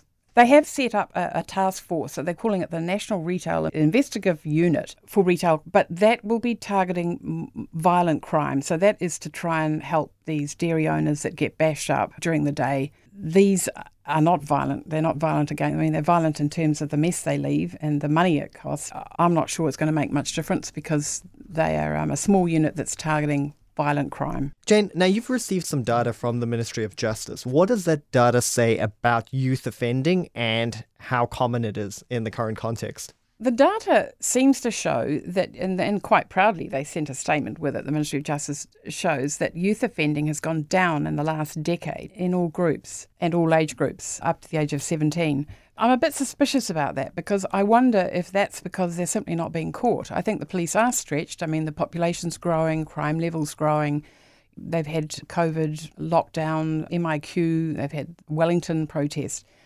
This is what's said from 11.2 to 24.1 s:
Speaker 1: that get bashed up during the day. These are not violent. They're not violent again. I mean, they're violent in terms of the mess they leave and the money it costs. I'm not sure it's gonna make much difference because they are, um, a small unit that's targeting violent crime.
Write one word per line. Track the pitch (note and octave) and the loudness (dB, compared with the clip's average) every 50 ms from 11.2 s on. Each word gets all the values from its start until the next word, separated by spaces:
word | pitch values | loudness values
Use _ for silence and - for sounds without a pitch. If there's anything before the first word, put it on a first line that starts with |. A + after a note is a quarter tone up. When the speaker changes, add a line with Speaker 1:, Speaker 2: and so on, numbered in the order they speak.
Speaker 1:
that | - - E3+ | -4 -6 -4
get | - C#3 - - | -2 -4 -2 0
bashed | - D#3+ D#3 D3 - - - | 2 2 2 2 0 -2 0
up | C#3 B2+ G2 - - - | 0 0 0 -2 -4 -6
during | - E3 D#3+ D3 | -2 0 0 0
the | D3 C#3+ | 0 0
day. | - D3+ B2 C3+ C#3+ C3+ C3+ D3 _ _ _ _ | 0 0 -2 0 0 -2 -4 -6 _ _ _ _
These | - G3+ F3 D#3+ E3+ F#3+ G3+ G3 G3 F3+ - - - - - - _ _ - | -16 -10 -4 2 6 6 6 6 6 2 0 -4 -8 -10 -18 -20 _ _ -6
are | C#3+ D3 D#3 | -2 2 4
not | D#3 E3+ F3+ D3+ | 4 4 4 2
violent. | D3 - D3 C#3 C3+ C#3 C3+ - - - | 0 0 0 0 0 -2 -4 -6 -6 -6
They're | D#3 D#3 | -4 -2
not | D#3+ D#3+ - | 0 0 0
violent | D3 E3 D#3 D3+ D3+ D3 - | 0 0 0 2 0 0 -2
again. | D3 - D3 D3+ D3+ | -2 -2 -2 -2 0
I | D#3+ | 0
mean, | D#3+ D#3 | 0 0
they're | D#3 D#3+ | 0 0
violent | D3+ F3+ F3 E3+ D#3+ D#3 D3+ - | 2 4 4 4 4 2 0 0
in | D3 D3 | -2 -2
terms | - E3+ D#3+ D#3 D3 - | 0 0 2 2 2 0
of | D3+ C#3+ | -2 -2
the | D3+ | 0
mess | D3 D#3 F3+ F3 - | 2 2 2 0 -2
they | - D3+ C#3+ | -2 -2 -2
leave | C#3+ C#3 C#3+ C#3+ D#3 E3+ F3 - - | -2 0 0 0 0 -2 -4 -6 -6
and | D3+ D3+ D3 C#3+ | -2 -2 -2 0
the | D3+ D3 | 0 2
money | D3+ E3 F3+ F3+ D3+ C#3+ | 2 4 4 4 2 0
it | - - - | -2 -6 -12
costs. | - - C#3 C#3+ D3 - - - - - - - - | -12 -8 -8 -8 -8 -8 -12 -14 -14 -16 -10 -2 0
I'm | E3+ F3 E3+ | 2 4 4
not | D#3 - - | 2 0 -2
sure | - - D#3+ | -2 -2 -2
it's | C#3 - | -2 0
gonna | - D#3 D#3 | 0 0 0
make | D#3 D3+ C#3 - | 2 0 0 0
much | - C#3+ - - - | -2 -2 -2 -2 -6
difference | D#3+ D3+ - F#3 - - - | -6 -2 -2 -2 -4 -4 -8
because | - D#3 - - D#3 D3 D3 - - - - - - - - - | -12 -10 -4 -2 -2 -2 -2 -2 -6 -8 -10 -14 -20 -20 -16 -6
they | D#3 D#3+ D#3 D#3+ D#3 | -2 0 0 2 2
are, | D3+ D3+ D3+ D3+ | 0 0 0 0
um, | D3+ D#3 D#3 | -2 -2 -2
a | C#3+ | -2
small | - - G#3 G3+ F#3+ F3+ E3+ | -2 2 4 4 4 4 4
unit | D#3+ D#3+ D#3 - - | 2 2 2 0 0
that's | D#3+ - - - | -4 -6 -6 -6
targeting | - - D#3 D3+ D3+ D3 D3 D3 C#3+ C#3 D3 - _ _ _ - | -6 -4 -2 0 0 0 0 0 -2 -2 -4 -8 _ _ _ -6
violent | - D3 D3 D3 D3 C#3 | -2 0 0 0 0 -2
crime. | - | -4